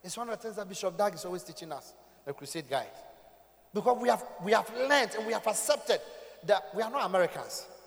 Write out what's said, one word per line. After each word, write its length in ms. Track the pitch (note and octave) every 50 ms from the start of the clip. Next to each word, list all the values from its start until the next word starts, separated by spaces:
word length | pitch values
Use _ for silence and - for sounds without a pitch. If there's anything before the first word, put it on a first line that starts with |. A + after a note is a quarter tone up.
It's 140 | - F#3 -
one 140 | A3+ A#3+ A#3
of 60 | A3
the 60 | -
things 140 | - A3 G#3
that 120 | G#3 G3+ F#3
Bishop 280 | G3 - - F#3 F3
Dag 180 | - G3+ G#3 F3
is 100 | D#3 E3+
always 160 | F3+ F3+ F3+
teaching 280 | F3 - D#3 - E3+ D#3+
us, 220 | D3 B2+ - - - - - _ _ _ _
the 80 | C#3
crusade 320 | C#3 - D3 C3+ - E3 D3+ A#2+
guy. 180 | C#3 C3 A2+ - - - - - - - - - - _ _ _ _ _ _ _
Because 260 | - G#3 F#3 A#3+ B3 A3+
we 60 | A#3+ -
have, 160 | A3+ - - - - -
we 80 | F3 G3+
have 180 | A3+ G#3+ - G#3+ A3
learned 340 | B3 B3+ C4+ C#4+ C#4+ A#3+ G3+ -
and 80 | A3 A3
we 80 | A3
have 140 | A3+ G#3 -
accepted 540 | A3 G#3 - - - D4 C#4+ - - G#3 - - - - - - - - - -
that 260 | D#3+ G#3 F#3 - - -
we 80 | G3
are 80 | A3 A3+
not 160 | B3 C#4+ A3+
Americans. 600 | F3+ F#3 F#3 F3 D#3 - C#3 A#2+ - - - - - - - -